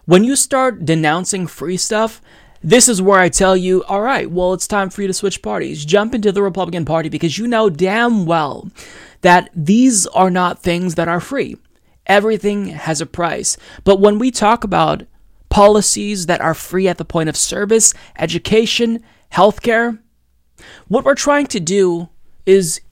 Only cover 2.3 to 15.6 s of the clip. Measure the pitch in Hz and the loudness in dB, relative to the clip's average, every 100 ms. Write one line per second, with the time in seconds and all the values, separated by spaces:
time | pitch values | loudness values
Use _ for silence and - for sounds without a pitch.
2.3 | - - - 151 233 247 196 190 190 180 | -20 -20 -10 2 4 4 2 4 4 4
3.3 | - 190 190 185 185 - 196 226 277 - | 2 2 2 2 0 0 -2 -2 -2 -4
4.3 | 175 180 185 - 208 190 - 196 185 196 | -2 -2 -2 -4 -4 -4 -4 -6 -4 -6
5.3 | - 214 196 139 156 147 202 220 247 202 | -6 -6 -6 -6 -8 0 0 0 -2 -2
6.3 | 190 196 190 180 170 147 160 160 151 165 | 0 -2 -2 -6 -4 -4 -4 -4 -4 -4
7.3 | 147 240 226 220 143 185 214 240 220 165 | -4 -2 0 0 0 -2 0 0 0 0
8.3 | 165 147 - 196 - - - - _ 185 | 0 -2 -8 -14 -18 -20 -20 -20 _ 2
9.3 | 180 - 175 151 220 262 214 - - 185 | 4 2 -4 2 4 4 2 0 0 2
10.3 | 180 180 - 180 175 180 165 165 170 - | 2 -2 -2 -4 -2 -2 -2 -2 -4 -4
11.3 | 269 - - _ _ _ _ - 196 214 | -6 -6 -10 _ _ _ _ 0 0 2
12.3 | 214 202 202 190 151 160 147 160 - 170 | -2 -2 -4 -6 -8 -6 -6 -6 -6 -4
13.3 | 143 - - - - - 196 208 214 254 | -4 -6 -8 -12 -4 2 4 4 4 0
14.3 | 240 214 233 208 175 156 151 - _ _ | 0 0 0 0 0 0 -2 -8 _ _
15.3 | _ - - | _ -4 4